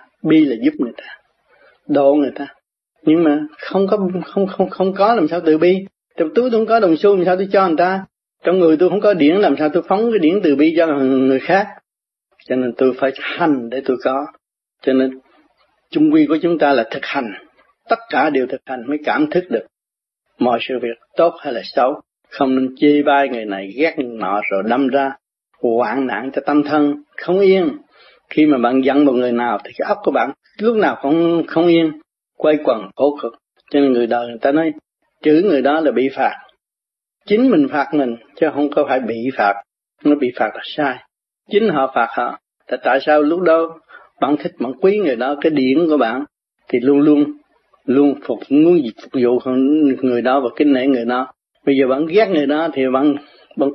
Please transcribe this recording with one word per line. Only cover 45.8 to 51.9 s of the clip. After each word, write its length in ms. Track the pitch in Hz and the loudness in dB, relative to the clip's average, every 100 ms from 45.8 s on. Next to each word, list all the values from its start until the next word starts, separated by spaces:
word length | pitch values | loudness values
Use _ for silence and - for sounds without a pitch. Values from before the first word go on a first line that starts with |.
| 170 | 2
của 80 | 151 | 0
bạn 260 | 113 123 147 _ _ _ - | 0 -2 -8 _ _ _ -6
thì 100 | 127 | -2
luôn 200 | 127 143 | 2 4
luôn, 240 | 151 147 147 - _ _ _ _ - | 4 4 2 -4 _ _ _ _ -2
luôn 300 | 131 143 131 | 2 2 0
phục, 160 | - 113 - | -6 -10 0
muốn 320 | 139 165 175 123 - | 4 4 4 0 -8
phục 200 | - 135 | -8 -2
vụ 280 | 120 127 131 127 135 151 143 127 | 0 0 0 0 2 2 2 2
người 200 | 131 120 | -2 0
đó 180 | 120 139 | 0 0
và 100 | 123 - | 0 0
kính 180 | 147 | 2
nể 140 | 131 135 | 2 2
người 180 | 127 117 | 0 0
đó. 280 | 123 131 - _ _ - | -4 -4 -12 _ _ 0
Bây 120 | 135 | 2
giờ 100 | |
bạn 180 | 131 | 2